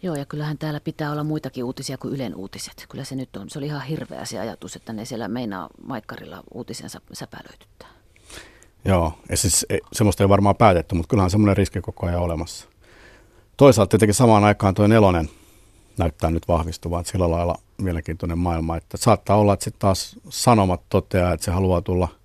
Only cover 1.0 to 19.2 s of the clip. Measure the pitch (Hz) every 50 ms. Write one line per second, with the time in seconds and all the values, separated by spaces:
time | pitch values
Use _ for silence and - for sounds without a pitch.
1 | 156 147 147 151 147 151 156 151 - 135 - 127 123 120 131 - 139 - 135 127
2 | - 117 107 139 131 110 78 - 92 98 - 95 - - - - - _ - -
3 | 135 - 131 135 131 - _ - 101 - - 156 135 147 151 143 131 131 160 151
4 | - - - 64 - - - 107 95 113 98 - - 92 - 90 _ - 113 104
5 | 110 120 127 113 117 98 104 123 127 110 98 92 85 - - - - - 135 113
6 | - _ - - - 80 80 95 - - - - 123 - 113 - - - - -
7 | _ _ - - - - - - - - - _ - _ _ _ - - _ _
8 | _ _ _ _ _ _ - - - - - - - _ _ _ _ 95 98 90
9 | 85 80 76 - - - - - - 98 - - - - - - - - - -
10 | 107 104 95 - 104 98 98 98 98 101 98 - 117 110 92 87 80 - - 85
11 | 85 - - 107 95 90 85 107 104 104 98 95 98 92 - 95 87 - - -
12 | - 90 87 87 87 85 85 80 82 - - - - _ _ _ _ _ - -
13 | - - - _ _ _ _ _ _ _ _ - 135 143 123 113 104 90 - 104
14 | 107 104 104 - 131 117 110 104 101 104 104 - - 98 95 - 104 101 110 113
15 | 107 98 90 85 80 76 - - _ _ _ _ - _ _ _ _ _ _ -
16 | 85 80 - _ - 82 82 82 - - 90 82 80 82 85 - - 85 82 87
17 | 87 - - 95 92 85 82 85 87 87 87 - _ _ _ _ 98 92 87 80
18 | 78 - 82 85 - 87 82 85 87 90 82 82 82 82 82 80 - _ - 101
19 | - - 107 98